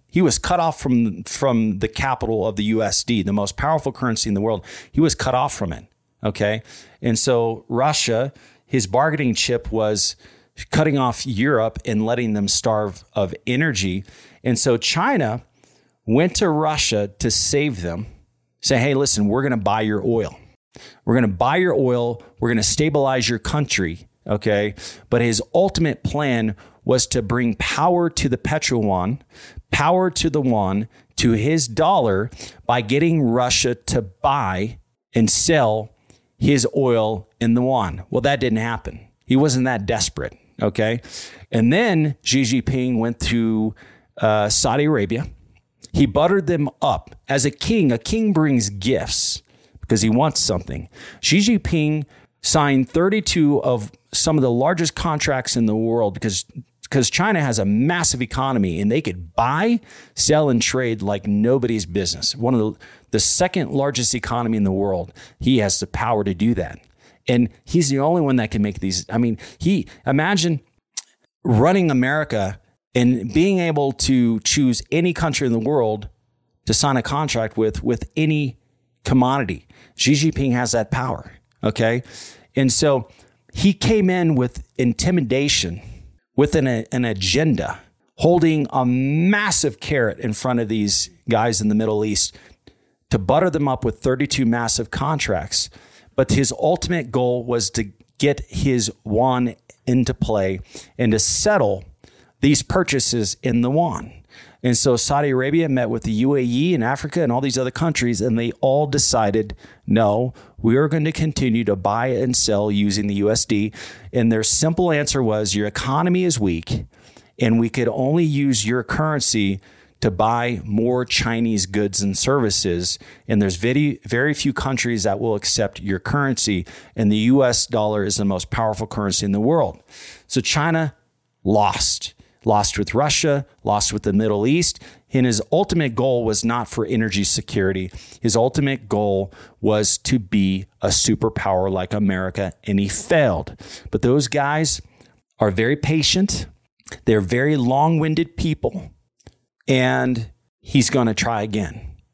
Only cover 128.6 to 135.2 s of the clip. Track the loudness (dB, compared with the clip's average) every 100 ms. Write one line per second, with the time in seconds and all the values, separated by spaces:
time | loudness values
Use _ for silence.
128.6 | -2 -2 -6 -4 -2 -2 0 0 2 2
129.6 | 0 -4 _ -20 -20 -20 -6 -4 -2 0
130.6 | 0 0 -2 -6 _ _ _ _ 0 2
131.6 | 2 2 -2 -2 -6 _ -20 _ 0 2
132.6 | 2 -2 -2 0 0 0 0 -2 -4 _
133.6 | -2 0 0 -2 0 0 2 0 2 2
134.6 | 0 -4 -16 -20 _ 0